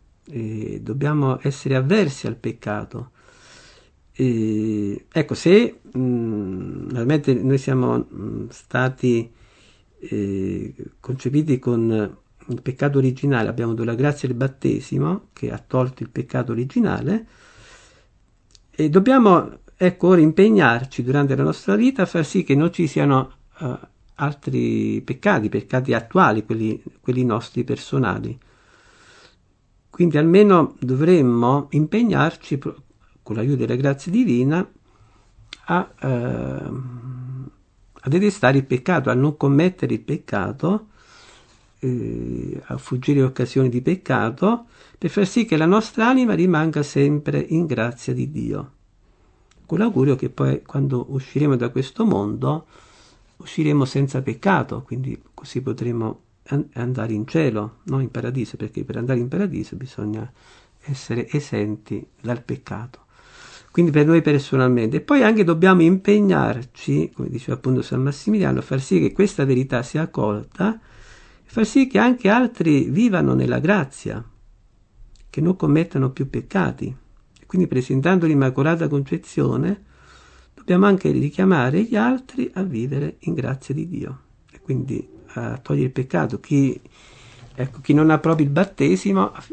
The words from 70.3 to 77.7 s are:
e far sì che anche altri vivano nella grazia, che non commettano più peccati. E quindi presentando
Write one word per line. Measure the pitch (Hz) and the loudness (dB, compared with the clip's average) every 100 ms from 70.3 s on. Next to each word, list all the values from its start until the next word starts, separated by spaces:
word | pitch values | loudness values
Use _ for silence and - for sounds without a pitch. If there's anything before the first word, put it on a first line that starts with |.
| 104 127 - 196 226 | -2 -8 -4 -4 -4
e | - - - - - _ _ | -12 -20 -20 -20 -20 _ _
far | - 214 | -2 2
sì | 269 262 | 2 2
che | 202 | 4
anche | 240 247 190 | 2 2 2
altri | 226 247 - 165 143 - | 2 2 0 2 2 2
vivano | 156 240 180 139 | 2 2 2 2
nella | 127 127 123 | 2 0 0
grazia, | 156 202 135 - - 110 113 - - _ _ _ _ _ - - - | 0 0 -2 -8 -10 -10 -12 -20 -20 _ _ _ _ _ -20 -20 -12
che | - | -4
non | 165 185 | -2 0
commettano | 156 151 165 139 131 | 2 2 2 0 -2
più | 135 139 | -2 -6
peccati. | 139 131 190 170 131 - 131 _ _ _ _ | -6 -4 -2 -2 -4 -10 -10 _ _ _ _
E | - | -4
quindi | 180 | -2
presentando | 170 | 0